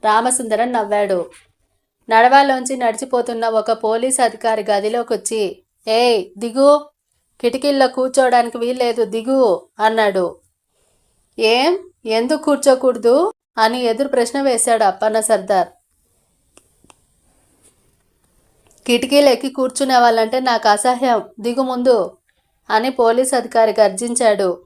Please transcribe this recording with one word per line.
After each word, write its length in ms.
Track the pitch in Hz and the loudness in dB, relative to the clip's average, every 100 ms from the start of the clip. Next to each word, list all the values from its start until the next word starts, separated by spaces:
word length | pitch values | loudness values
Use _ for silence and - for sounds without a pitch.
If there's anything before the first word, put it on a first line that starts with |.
| 220 | 2
రామసుందరం 640 | 220 240 254 233 214 247 | 0 0 -4 -4 -2 -2
నవ్వాడు. 540 | 240 208 208 202 185 170 - _ _ _ _ _ _ - | -2 -2 -2 0 -2 -4 -12 _ _ _ _ _ _ 0
నడవాలోంచి 680 | 220 240 269 277 262 254 262 | 4 6 6 4 0 -4 -4
నడిచిపోతున్న 720 | 240 220 254 247 240 233 226 | -4 -4 -4 -4 -4 -4 -2
ఒక 220 | 220 214 | -2 -2
పోలీస్ 480 | 220 220 226 254 254 | -2 -2 -2 -2 0
అధికారి 460 | 240 226 233 220 202 | -2 0 -4 -4 -2
గదిలోకొచ్చి, 920 | 202 208 240 233 214 - 226 196 - _ _ - | -2 -2 -4 -4 -6 -4 -4 -4 -6 _ _ -2
"ఏయ్ 380 | 220 247 226 180 202 | 0 2 0 -4 -10
దిగు, 520 | 233 233 277 294 294 _ _ _ _ _ | -8 2 4 4 0 _ _ _ _ _
కిటికీల్లో 460 | 240 254 285 277 262 | -4 -2 -2 2 0
కూర్చోడానికి 680 | 262 254 254 254 240 240 240 | 0 -2 2 2 2 0 -4
వీల్లేదు 480 | 233 254 240 226 214 | -6 -2 -2 -2 -4
దిగు," 560 | 220 226 269 247 170 - _ | -4 -2 0 2 0 -4 _
అన్నాడు. 560 | 214 220 208 190 175 - _ _ _ _ _ _ _ _ _ - | -2 2 0 0 -4 -6 _ _ _ _ _ _ _ _ _ -2
"ఏం, 400 | 220 233 285 370 - _ 226 | 0 2 0 -2 -6 _ -4
ఎందుకు 380 | 220 240 302 | -2 0 -2
కూర్చోకూడదు?" 880 | 302 277 277 254 262 233 233 262 370 - _ - | 0 0 2 2 2 0 2 2 0 -4 _ -2
అని 240 | 220 247 | 0 0
ఎదురు 260 | 247 226 269 | -2 -2 -2
ప్రశ్న 340 | 262 240 277 | 0 0 -2
వేశాడు 420 | 277 233 - 226 | -2 0 0 2
అప్పన్న 360 | 208 185 214 220 | 0 0 -2 -2
సర్దార్. 480 | 214 214 190 196 175 _ _ _ _ _ _ _ _ _ _ _ _ _ _ _ _ _ _ _ _ _ _ _ _ _ _ _ _ _ _ _ - | 0 -2 0 0 -2 _ _ _ _ _ _ _ _ _ _ _ _ _ _ _ _ _ _ _ _ _ _ _ _ _ _ _ _ _ _ _ -2
"కిటికీలు 420 | 240 262 285 285 | -2 2 2 4
ఎక్కి 200 | 247 269 | 2 -2
కూర్చునే 480 | 269 254 254 269 254 | -4 -6 -4 0 2
వాళ్ళంటే 420 | 240 226 220 254 | 4 2 0 -2
నాకు 300 | 262 226 220 | -2 0 2
అసహ్యం, 540 | 208 254 247 262 226 - - | 2 2 0 0 0 -2 -8
దిగు 220 | 220 240 | -6 -4
ముందు," 560 | 262 247 247 233 170 - _ _ _ _ _ | -4 -2 2 2 0 -8 _ _ _ _ _
అని 200 | 214 247 | -2 -2
పోలీస్ 440 | 254 226 233 262 | 0 0 2 0
అధికారి 420 | 262 240 233 220 214 | -2 -2 0 0 4
గర్జించాడు. 840 | 208 190 233 233 233 202 196 175 | 0 0 -6 0 0 0 -2 -4